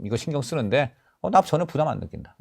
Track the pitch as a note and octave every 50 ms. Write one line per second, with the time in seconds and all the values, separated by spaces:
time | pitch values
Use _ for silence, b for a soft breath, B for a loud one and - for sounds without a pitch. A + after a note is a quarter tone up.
0 | - G2+ A#2 A2+ - E3 D3 C#3+ B2+ - E3 D3 A2+ G2 A2 C#3 C#3 A#2+ - _
1 | _ _ _ _ - - - - F#3 - - D#3 F3 E3 - C#3 D#3 D3+ A2+ G2+
2 | - F2 - - - - - -